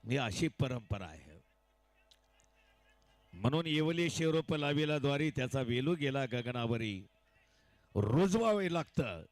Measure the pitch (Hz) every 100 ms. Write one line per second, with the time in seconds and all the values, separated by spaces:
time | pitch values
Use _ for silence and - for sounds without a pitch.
0 | 113 135 117 98 165 - 135 123 104 101
1 | 87 80 - 78 _ _ _ _ _ _
2 | _ _ _ _ _ _ _ _ _ _
3 | _ _ _ 87 113 156 165 151 156 170
4 | 170 - 160 160 151 156 143 147 151 151
5 | 139 143 156 135 127 135 123 120 139 175
6 | 143 135 131 123 117 123 117 117 110 95
7 | 98 _ _ _ _ _ _ _ _ -
8 | 104 135 190 214 226 208 185 170 151 -
9 | 123 82 80